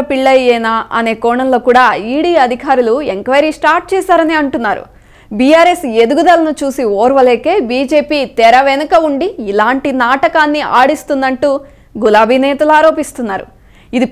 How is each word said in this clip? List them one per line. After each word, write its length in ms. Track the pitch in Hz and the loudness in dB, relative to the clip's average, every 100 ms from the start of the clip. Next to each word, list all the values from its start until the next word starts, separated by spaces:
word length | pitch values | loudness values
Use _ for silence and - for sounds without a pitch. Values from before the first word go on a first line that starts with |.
| 285 | -2
పిళ్ళయ్యేనా 640 | 269 269 262 247 233 226 226 - 226 | 0 2 2 2 0 -2 -4 -4 -4
అనే 140 | 226 226 233 | -4 -2 -2
కోణంలో 340 | 240 262 247 254 | -2 0 0 2
కూడా 160 | 247 247 160 208 269 | 2 2 0 -4 -4
ఈడీ 180 | 349 330 254 | 0 0 0
అధికారులు 500 | 247 277 269 240 247 302 190 | -2 -2 0 0 -2 -4 -6
ఎంక్వైరీ 360 | 208 269 311 311 | -2 0 0 -2
స్టార్ట్ 280 | 320 330 349 381 | 0 -2 -2 -4
చేశారని 420 | 370 339 320 320 | 2 2 2 -2
అంటున్నారు. 420 | 285 285 226 - - - _ - _ | -2 -4 -4 -6 -10 -20 _ -20 _
బీఆర్ఎస్ 540 | 208 262 320 349 349 285 220 | -2 2 4 4 0 -2 0
ఎదుగుదలను 500 | 226 277 349 339 311 302 | 2 2 2 2 0 -4
చూసి 240 | 277 262 233 196 | -6 -4 -4 0
ఓర్వలేకే 520 | 233 269 254 240 302 403 233 | 0 2 2 2 0 -2 -2
బీజేపీ 480 | 247 269 302 294 302 262 - | -4 0 -2 0 -4 -4 2
తెర 160 | 226 247 277 | 4 4 2
వెనుక 260 | 277 302 339 320 | 0 0 0 0
ఉండి 200 | 277 359 - 208 | -2 -4 -6 -4
ఇలాంటి 380 | 202 214 269 285 262 | -2 0 0 -2 -2
నాటకాన్ని 600 | 240 262 330 330 302 294 277 233 | 0 0 0 0 0 -2 -2 2
ఆడిస్తుందంటూ 720 | 262 302 - 277 269 262 294 277 - - _ - | 2 0 -4 -4 -2 -2 -2 -2 -6 -20 _ -4
గులాబీ 340 | 214 208 220 254 | 2 2 4 2
నేతలు 300 | 269 285 302 302 | 0 0 2 4
ఆరోపిస్తున్నారు. 680 | 320 311 294 - 233 190 - _ _ - _ 247 | 2 0 -6 -8 -8 -8 -10 _ _ -20 _ -4
ఇది 100 | 254 | -4